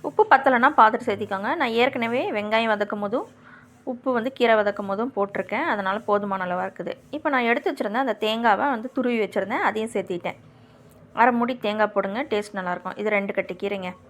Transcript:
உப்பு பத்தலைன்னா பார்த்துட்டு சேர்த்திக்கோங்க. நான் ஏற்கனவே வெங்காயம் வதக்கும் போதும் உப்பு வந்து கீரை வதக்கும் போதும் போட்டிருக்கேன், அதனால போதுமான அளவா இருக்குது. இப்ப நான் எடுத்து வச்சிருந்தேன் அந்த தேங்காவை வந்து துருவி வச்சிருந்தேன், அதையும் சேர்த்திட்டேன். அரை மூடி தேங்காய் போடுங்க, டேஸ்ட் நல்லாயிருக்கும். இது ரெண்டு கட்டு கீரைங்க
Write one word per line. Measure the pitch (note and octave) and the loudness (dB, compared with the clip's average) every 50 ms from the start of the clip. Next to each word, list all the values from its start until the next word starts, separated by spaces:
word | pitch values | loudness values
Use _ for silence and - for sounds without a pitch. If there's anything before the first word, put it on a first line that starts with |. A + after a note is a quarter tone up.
| - D#4 | -6 -2
உப்பு | - - G#4+ G#4+ - | 2 2 6 6 6
பத்தலைன்னா | C4 C4 C#4 C4 A#3 A#3+ C#4+ D4+ - | 6 6 4 4 4 4 4 6 6
பார்த்துட்டு | A3+ A3 A3+ A#3 - A#3+ | 6 6 6 0 -2 -4
சேர்த்திக்கோங்க. | G3+ G3+ G#3+ G3 G3+ F#3+ G3+ A#3 D#4 F4 | -4 -4 -4 -6 -6 -4 -2 -4 -2 0
நான் | C#4 A#3 A3+ A#3 B3 | 0 0 2 2 2
ஏற்கனவே | C4+ - B3+ A#3 A3+ A#3 B3+ E4+ G#4 C#4 G#3 | 2 2 -2 -2 -2 -2 -2 -2 -2 -4 -4
வெங்காயம் | G#3 G#3 A3 A3+ A3+ A3+ G#3+ | -2 0 0 2 2 2 0
வதக்கும் | G#3 G#3 G#3 A3 G#3 G#3 | 0 0 -4 -4 -6 -4
போதும் | G3+ G#3+ C#4+ G#4+ - - - - - - - - _ _ _ _ C4+ | -4 -4 -4 -6 -8 -16 -20 -20 -20 -20 -20 -20 _ _ _ _ -10
உப்பு | B3 A#3+ - C4+ B3+ | -10 -4 -4 -2 0
வந்து | A#3 A3 C4 - | 0 -2 -2 0
கீரை | - A#3+ A#3 A3+ | 2 4 4 6
வதக்கும் | G#3+ G#3 G3+ G3+ - G#3 G3 | 4 4 0 -2 -4 -6 -4
போதும் | G3 G3 A#3 C4+ - | -4 -4 -4 -4 -2
போட்டிருக்கேன், | G3+ G3+ G3 - - F#3 - G3+ B3 D#4+ E4+ | -2 -2 -2 -2 -6 -4 -4 -4 -4 -2 -2
அதனால | A#3 G#3 G3 F#3+ G3 A3 A#3 - | -2 -2 -2 -2 -4 -4 0 0
போதுமான | G3+ G#3 G3+ G3+ G3 F#3+ F#3 | 0 2 2 -2 -4 -4 -4
அளவா | F3+ F3+ F3+ F#3 | -4 -4 -4 -4
இருக்குது. | F#3+ - - F3+ - - - - - - | -6 -8 -10 -10 -10 -10 -12 -12 -12 -12
இப்ப | D4+ - D#4 C#4 | -6 -4 0 0
நான் | B3+ A#3+ A#3 | 2 2 2
எடுத்து | A#3 C#4+ - F#4+ | 0 0 0 -4
வச்சிருந்தேன் | C#4+ - B3 G#3 G#3 B3 C4+ | -4 -2 -4 -2 -2 0 0
அந்த | B3+ A3 G#3+ A3 | 0 -2 -2 -2
தேங்காவை | G#3+ A3 A3+ A#3 A#3 G3+ G3 C4 C#4+ C4 | -2 -2 2 4 4 4 4 2 0 0
வந்து | G#3+ A3 C4 - | -2 -6 -6 -4
துருவி | C#4 B3 B3 A#3+ A3+ G#3 | -2 -2 0 0 0 -2
வச்சிருந்தேன், | F3+ - G#3+ F#3+ G3 A#3+ E4+ G4+ - | 0 0 -2 -2 -2 -2 0 0 0
அதையும் | A3 A3 A3 A3+ - | 0 -2 -6 -4 -4
சேர்த்திட்டேன். | G#3 F#3+ - F#3 F3 - F3+ - - - - - - - _ - - _ - - - - - _ G#3 | -6 -4 -4 -8 -6 -6 -10 -10 -10 -20 -20 -20 -20 -20 _ -20 -20 _ -20 -20 -20 -20 -10 _ 4
அரை | A#3 B3+ A#3+ | 4 4 4
மூடி | A#3 A#3 A#3+ B3+ B3 - | 2 -2 -2 -4 -4 -4
தேங்காய் | G#3 G#3 G#3+ G#3+ G#3 G#3 | -4 0 0 0 2 2
போடுங்க, | G3 G3 G3 G3 A#3 D4 - | -2 -2 -2 -4 -6 -4 -2
டேஸ்ட் | A3+ G#3 G#3 - - G3 | -2 -4 -4 -4 -8 -6
நல்லாயிருக்கும். | F#3 F3+ F3+ F3 - F#3 - - | -4 -4 -4 -4 -6 -10 -8 -4
இது | G#3 G#3+ G#3+ | -2 0 0
ரெண்டு | G3+ G3 G3+ G3+ | 0 0 -2 -4
கட்டு | G3 F#3+ - F#3 - | -4 -4 -4 -8 -6
கீரைங்க | G3+ G3 G3+ G3 F#3 F3+ F3+ - - | -6 -6 -4 -6 -8 -10 -12 -14 -20